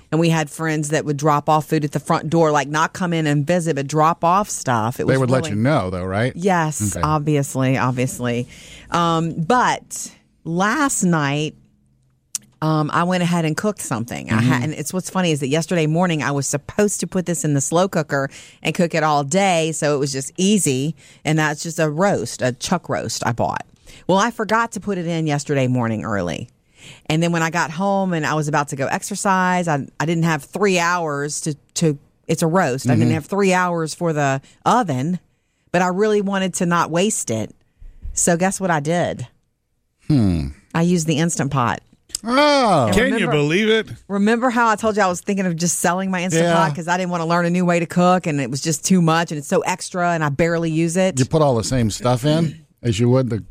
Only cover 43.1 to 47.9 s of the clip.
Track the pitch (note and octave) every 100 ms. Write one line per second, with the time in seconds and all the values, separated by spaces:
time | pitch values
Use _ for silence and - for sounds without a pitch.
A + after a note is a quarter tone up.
43.1 | - C#4 D3 D3 F3+ G#3+ A3 G3+ A#2 -
44.1 | G3 G3+ A#3 B3+ A#3 A#3 G#3+ A3 G#3 F#3+
45.1 | F3 - G3 F#3 E3 F3 - F3+ F3+ F#3+
46.1 | F#3 F#3 E3 E3+ E3 D#3+ D3 E3 F3+ F3+
47.1 | F3 E3 E3+ E3+ F3+ F3 F3 E3+